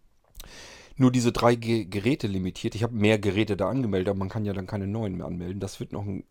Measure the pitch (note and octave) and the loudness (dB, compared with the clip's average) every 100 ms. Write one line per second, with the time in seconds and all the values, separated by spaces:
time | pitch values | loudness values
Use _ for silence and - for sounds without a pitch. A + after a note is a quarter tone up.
0 | _ _ _ - - - - - - - | _ _ _ -20 -18 -18 -20 -20 -12 4
1 | B2+ B2 A#2 A2+ A#2+ A#2+ A2+ A2+ F2+ G2+ | 4 6 2 4 4 4 2 0 0 0
2 | A2 D#3 G#2+ F#2+ F#2 - A#2 G2 A#2 A#2 | 0 0 0 -2 -4 -4 -6 -2 -4 4
3 | G#2 G#2+ G2 F#2+ G#2 F#2+ F#2+ C3 A2+ F#2+ | 4 6 2 2 0 2 0 0 0 0
4 | F#2+ F#2+ F#2 A2+ G#2 F#2+ F#2 G#2+ F#2+ A2 | 0 0 -2 -2 -2 -4 -4 -4 -2 -2
5 | G#2 F2+ - F2 F2 G2 F#2+ - - - | -4 -4 -6 -6 -6 -6 -8 -8 -8 -6
6 | G2+ F#2+ - | -6 -6 -8